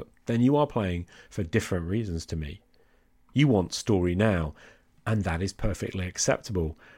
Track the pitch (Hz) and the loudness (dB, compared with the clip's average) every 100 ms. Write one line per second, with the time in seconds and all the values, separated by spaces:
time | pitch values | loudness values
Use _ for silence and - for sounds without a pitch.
0 | - _ - 117 123 143 143 120 98 87 | -14 _ -2 2 4 4 2 0 -2 -2
1 | 85 - - - 85 110 - 92 85 104 | -6 -14 -10 -6 -2 0 0 -2 -2 -4
2 | 107 82 - 82 76 92 _ _ _ _ | -2 -6 -6 -6 -6 -10 _ _ _ _
3 | _ _ _ - 147 107 87 - - 98 | _ _ _ 2 4 4 2 -2 0 2
4 | 87 90 110 92 80 - - - _ _ | 2 2 2 2 0 -6 -18 -20 _ _
5 | - 110 90 82 95 - 107 92 101 95 | -4 -2 0 -2 -4 -2 -4 -2 -6 -4
6 | 90 - - - - 98 80 - - | -6 -2 0 -2 -2 -4 -4 -6 -16